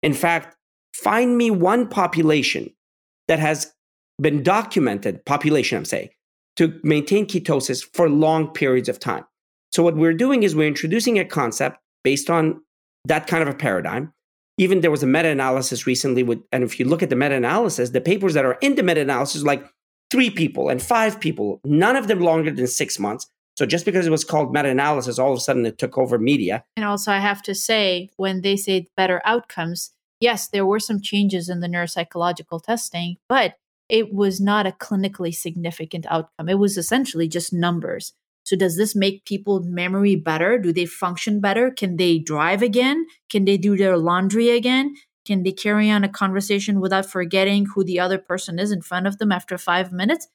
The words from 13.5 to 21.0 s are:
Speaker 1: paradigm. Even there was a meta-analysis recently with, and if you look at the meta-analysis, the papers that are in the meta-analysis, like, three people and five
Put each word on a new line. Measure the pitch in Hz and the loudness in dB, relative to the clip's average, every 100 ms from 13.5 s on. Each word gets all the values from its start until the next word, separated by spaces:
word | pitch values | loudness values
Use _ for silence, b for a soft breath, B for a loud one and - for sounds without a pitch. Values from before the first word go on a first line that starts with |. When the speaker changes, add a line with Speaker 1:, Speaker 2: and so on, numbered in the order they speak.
Speaker 1:
paradigm. | 139 139 92 80 110 151 _ _ _ _ - | -2 -2 -2 -2 -6 -8 _ _ _ _ 0
Even | 185 190 | 2 4
there | 165 | 2
was | 151 | 2
a | 131 | 2
meta-analysis | 147 165 139 131 131 131 120 - | 2 2 0 0 0 -2 -4 -2
recently | 123 139 127 | -2 0 0
with, | 123 117 - | 0 -2 -4
and | 131 | -4
if | 123 - | -4 -2
you | 127 | 0
look | 165 | 0
at | 165 | 0
the | 127 | 0
meta-analysis, | 143 135 120 185 226 151 123 | 0 0 0 0 0 -2 -2
the | 127 | 0
papers | 127 202 190 | 0 0 2
that | 151 131 | 2 0
are | - | 0
in | 277 277 | 0 2
the | |
meta-analysis, | 185 156 135 131 139 156 | 2 2 0 -2 -2 -2
like, | 147 139 - _ _ _ _ | 0 -2 -4 _ _ _ _
three | 247 247 | 0 0
people | 196 156 127 - | 0 -2 0 -2
and | 127 | -2
five | - 233 | 0 2